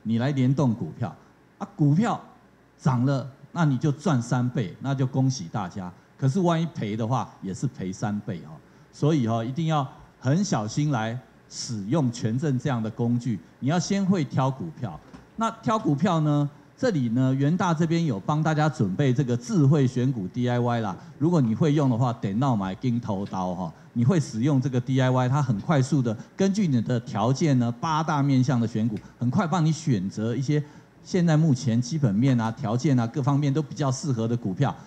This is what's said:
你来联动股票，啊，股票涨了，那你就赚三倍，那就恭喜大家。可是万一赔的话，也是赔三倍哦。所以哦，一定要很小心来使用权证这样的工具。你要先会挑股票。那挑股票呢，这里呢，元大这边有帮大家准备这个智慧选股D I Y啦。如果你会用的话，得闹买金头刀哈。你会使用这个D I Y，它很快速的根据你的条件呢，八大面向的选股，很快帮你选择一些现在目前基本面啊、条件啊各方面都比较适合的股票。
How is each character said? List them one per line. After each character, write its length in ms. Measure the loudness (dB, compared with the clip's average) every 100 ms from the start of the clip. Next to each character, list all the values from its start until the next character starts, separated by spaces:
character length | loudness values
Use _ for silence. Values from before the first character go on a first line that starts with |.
你 140 | -4 -2
来 140 | 0
联 220 | 0 2
动 200 | 2 0
股 120 | 0 -6 -6
票， 160 | -8 -8 -20 _ _ _
啊， 100 | -14 0
股 180 | 2
票 240 | 2 0 -2 -8 -20 -20 _ _ _
涨 260 | 0 2
了， 260 | 2 0 -4 -14 -12
那 140 | -2 0
你 100 | 2
就 160 | 0
赚 280 | -2 0 0
三 260 | 0 -2 0
倍， 260 | -2 -6 -6
那 140 | -6
就 120 | -2 -2
恭 220 | 0 0
喜 160 | -2 -6
大 160 | -6 -6
家。 240 | -8 -12 -14 _ -2
可 100 | 0
是 140 | 2
万 200 | 2 2
一 40 |
赔 320 | -2 -4 -6 -2
的 100 | -2
话， 240 | -2 -4 -8
也 100 | -10
是 140 | -6 -6
赔 260 | -6 -8
三 260 | -6 -4 -4
倍 180 | -6 -10 -12
哦。 100 | -18 -20 -20 -20
所 240 | -2 0
以 140 | 2 2
哦， 160 | 0
一 80 | -2
定 140 | -2 0
要 200 | 0 -2 -8 -20 _
很 240 | 0 0
小 240 | 2 -2 -2
心 240 | -2 0
来 260 | 0 -2 -6 -10 -20 -20
使 360 | -14 -8 -6
用 260 | -2 0 0
权 260 | 0 -2 -2
证 220 | 0 -2
这 100 | -2
样 140 | -2
的 80 | -4
工 260 | -2 -2 0
具。 220 | -2 -6 -8 -6
你 80 | -2
要 100 | 0
先 260 | 0 -2
会 200 | 2 0
挑 260 | 0 0 -2
股 140 | -2 -10 -8
票。 180 | -10 -10 -16 -20 -18 -4
那 120 | -4 -2
挑 160 | -2 0
股 160 | 0
票 240 | 2 2 2
呢， 300 | 4 2 0 -4 -20 -2
这 140 | 0
里 200 | 0 0
呢， 220 | 2 2
元 220 | 2 2
大 180 | 2 0
这 140 | 2 2
边 180 | 2
有 140 | 0 -2
帮 240 | -2 0
大 100 | 0
家 160 | 2 0
准 240 | 0 -2 2
备 180 | 2
这 80 | 2
个 140 | 0 -2
智 280 | 0 4
慧 220 | 6 6 4
选 240 | 2 -2
股 160 | -2 -4
D 200 | -2 0
I 100 | 0
Y 220 | 0 0
啦。 160 | -2 -6 -14 -2
如 140 | 2
果 100 | 4
你 140 | 2
会 200 | 2 2
用 140 | 4 2
的 80 | 2
话， 160 | 0
得 200 | 0 -2
闹 220 | 0 0 0
买 180 | -2
金 260 | -4 -2 -2
头 240 | -2 -4 -4
刀 280 | -4 -4
哈。 180 | -4 -8 -10 -8
你 120 | 0
会 140 | 2 2
使 220 | 0 -2
用 200 | 0 2
这 80 | 0
个 120 | -2
D 200 | 0 0
I 80 | 2
Y， 200 | 2 2
它 120 | 0
很 200 | 0 -2
快 200 | 0 0
速 220 | 2 2
的 140 | 0 -4 -10 -2
根 160 | 0
据 140 | 2 2
你 160 | 0
的 160 | 0 -2
条 340 | -2 0 0
件 240 | 2 2 2
呢， 100 | 2
八 320 | -2 -2 0
大 180 | 0 0
面 220 | 2 4
向 180 | 4 2
的 60 | 0
选 220 | 0 -2
股， 100 | -4 -10 -4
很 140 | 0
快 160 | 0 2
帮 180 | 2
你 60 | 2
选 400 | 0 0 0 0
择 240 | -4 -4
一 80 | -2
些 180 | 0 -2 -2 -12 -20 -20
现 200 | -4 0
在 120 | 4 4
目 180 | 4
前 260 | 2 2 0
基 160 | 0 0
本 160 | 2
面 280 | 2 2 2
啊、 100 | 0
条 260 | -4 -2 0
件 220 | 2 2
啊 80 | 2
各 160 | -2
方 160 | 0 0
面 140 | 2
都 100 | 0
比 140 | -4 -4
较 160 | -4
适 180 | -2 -2
合 160 | -2 0
的 100 | -2
股 160 | -4
票。 220 | -2 -2 -2